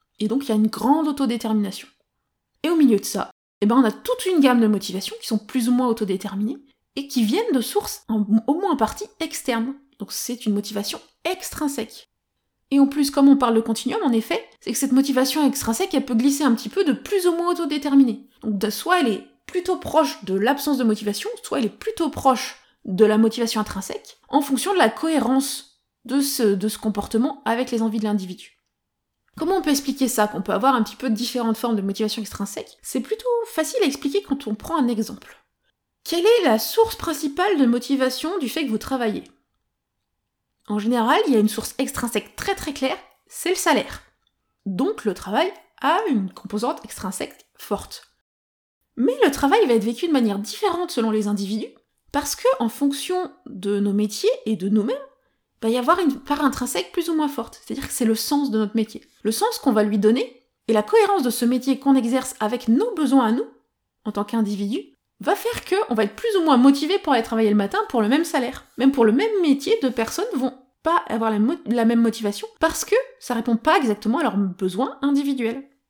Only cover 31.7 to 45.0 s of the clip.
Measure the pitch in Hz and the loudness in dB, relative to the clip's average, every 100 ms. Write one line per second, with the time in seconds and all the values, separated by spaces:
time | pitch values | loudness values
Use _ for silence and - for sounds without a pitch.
31.7 | 214 196 196 214 - 202 - 202 - - | -2 -4 -4 -4 -4 -8 -8 -8 -8 -14
32.7 | - - 262 - 427 508 480 453 - 311 | -16 -8 -6 -4 -6 -2 -2 -2 -4 -4
33.7 | 508 330 277 285 339 - 277 214 214 - | 0 -2 -2 -4 -4 -4 -6 -6 -8 -4
34.7 | 320 240 220 220 196 - - _ _ _ | 0 0 0 -4 -8 -18 -20 _ _ _
35.7 | _ _ _ - 339 381 466 330 220 - | _ _ _ -6 0 4 4 4 0 0
36.7 | - 453 - - 294 294 285 392 330 247 | 0 0 0 -6 -4 -4 -2 0 2 2
37.7 | 240 - 269 262 254 311 381 254 320 277 | 2 0 0 0 -2 -6 -4 -4 -4 -4
38.7 | 214 - 262 226 196 - _ _ _ _ | -4 -4 -4 -2 -4 -10 _ _ _ _
39.7 | _ _ _ _ _ _ _ _ _ - | _ _ _ _ _ _ _ _ _ -6
40.7 | 208 214 240 220 339 330 233 214 - - | -2 0 0 2 2 4 4 2 0 -8
41.7 | - 277 - 240 214 - - - 392 311 | -6 -6 -4 -4 -4 -6 -8 -6 -4 -6
42.7 | 277 262 - - _ _ - 339 381 339 | -4 -4 -4 -12 _ _ -8 -4 0 2
43.7 | 254 - - - _ _ _ _ _ 196 | 2 0 -10 -18 _ _ _ _ _ -8
44.7 | 180 - - | -2 -2 -2